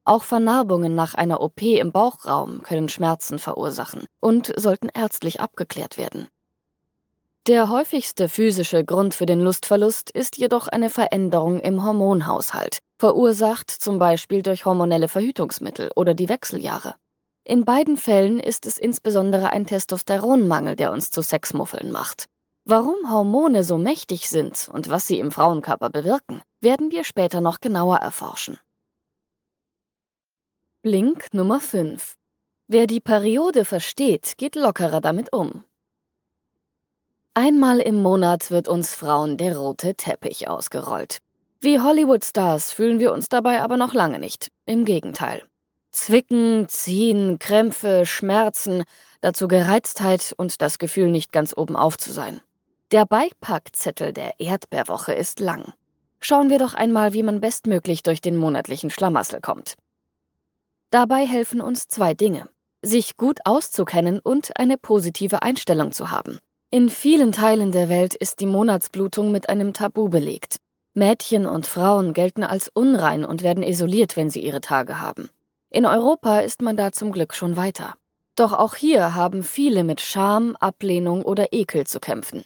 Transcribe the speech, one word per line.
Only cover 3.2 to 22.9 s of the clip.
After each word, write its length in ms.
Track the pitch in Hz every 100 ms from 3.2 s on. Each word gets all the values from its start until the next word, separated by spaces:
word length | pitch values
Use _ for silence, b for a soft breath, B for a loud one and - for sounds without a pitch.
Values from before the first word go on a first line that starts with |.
| - 147
verursachen 680 | - - 147 127 - - - _
und 340 | 226 233 233 -
sollten 320 | 208 190 233
ärztlich 460 | 233 220 - 165 -
abgeklärt 600 | - - 170 - - -
werden. 280 | - - - _ _ _ _ _ _ _ _ _ _ _ -
Der 220 | 240 214
häufigste 600 | 240 311 285 - - 175
physische 540 | - 220 190 170 170
Grund 280 | 151 180 196
für 140 | - 180
den 120 | 175
Lustverlust 720 | 180 185 - 208 208 - -
ist 280 | - 254 -
jedoch 280 | 247 240 -
eine 220 | 240 226
Veränderung 720 | - 226 196 190 170 165 180
im 240 | - 190
Hormonhaushalt, 960 | 208 214 196 185 156 - - - - - _ -
verursacht 720 | 214 - 240 214 220 233 -
zum 280 | - 202 196
Beispiel 420 | 175 170 - 196
durch 240 | 190 185
hormonelle 440 | 190 185 170 165 165
Verhütungsmittel 840 | 190 233 262 156 - - - 82
oder 200 | - 175
die 160 | 165 180
Wechseljahre. 640 | 247 - - - - - - _ _ _ _
In 220 | - 240 233
beiden 320 | 254 302 285
Fällen 420 | - 202 196 233
ist 240 | - -
es 140 | 226 -
insbesondere 720 | 233 247 214 202 196 196 190
ein 160 | 208 202
Testosteronmangel, 1080 | 196 - 185 - 196 220 269 185 156 147
der 160 | - -
uns 200 | 123 -
zu 100 | -
Sexmuffeln 720 | 156 156 - 143 - - -
macht. 320 | - - - - _ _ _
Warum 460 | - 220 247